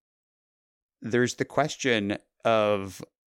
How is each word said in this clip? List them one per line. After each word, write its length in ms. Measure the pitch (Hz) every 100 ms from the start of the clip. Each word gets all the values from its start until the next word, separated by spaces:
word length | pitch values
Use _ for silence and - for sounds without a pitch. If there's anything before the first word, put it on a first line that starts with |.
| _ _ _ _ _ _ _ _ _ _
there's 340 | 120 120 120 -
the 80 |
question 760 | 127 - 151 - 135 113 101 101 _ _
of 580 | 117 110 104 104 95 - - _ _ _